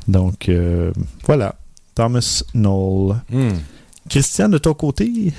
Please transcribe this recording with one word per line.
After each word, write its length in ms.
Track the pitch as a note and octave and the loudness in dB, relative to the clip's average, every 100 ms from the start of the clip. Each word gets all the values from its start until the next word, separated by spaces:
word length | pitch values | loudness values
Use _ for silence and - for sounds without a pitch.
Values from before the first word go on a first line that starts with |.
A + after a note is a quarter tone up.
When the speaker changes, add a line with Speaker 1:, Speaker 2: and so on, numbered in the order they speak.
| - | 0
Speaker 1:
Donc, 400 | F#2+ F2+ - - | 2 2 0 0
euh, 440 | F2 F2 F2 F2 F2 F2 - - | 2 2 0 -2 -4 -6 -6 0
voilà. 280 | C#3+ G2 - - - - | 0 0 -6 -16 -20 -10
Thomas 480 | - A#2 B2 A#2 - - | -2 0 0 -2 -4 -2
Knoll. 640 | A#2+ G#2 G2 F#2+ F#2+ F#2+ A2 - | 0 2 2 0 0 0 0 -2
Speaker 2:
Hmm. 200 | B2 B2 F2+ C#2 - - - - | -2 0 -2 -6 -16 -20 -20 -4
Speaker 1:
Christian, 400 | C#3+ C3+ - G#3 | 0 0 0 2
de 100 | E3 | 2
ton 160 | E3 | 2
côté ? 580 | D3+ D3+ C#3 A3 A#3 F#3+ | 0 0 0 -2 0 -2